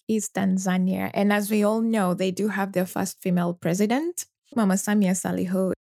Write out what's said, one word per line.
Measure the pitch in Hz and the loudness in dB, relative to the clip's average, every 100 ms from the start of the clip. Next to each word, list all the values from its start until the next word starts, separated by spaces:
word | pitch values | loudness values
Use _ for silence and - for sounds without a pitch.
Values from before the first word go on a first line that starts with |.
| - | -4
is | 220 - | -4 -2
Tanzania. | 190 196 190 190 185 185 190 - | -2 0 0 0 2 2 0 -2
And | - 202 | 0 2
as | 208 208 | 2 0
we | 214 | 2
all | 208 226 | 2 2
know, | 226 220 185 | 0 0 0
they | 175 185 | 0 -2
do | 185 208 | 0 -2
have | 202 196 | -2 -2
their | 180 185 | -2 -2
first | 196 190 - | -4 -6 -4
female | 185 180 175 | -2 0 0
president, | 175 165 180 208 254 339 - - _ _ | -2 -2 0 2 0 -2 -6 -12 _ _
Mama | 240 196 | 0 2
Samia | 196 - 208 185 190 | 2 2 2 2 0
Suluhu. | 185 180 180 185 185 - _ | -2 -4 -2 -2 -2 -4 _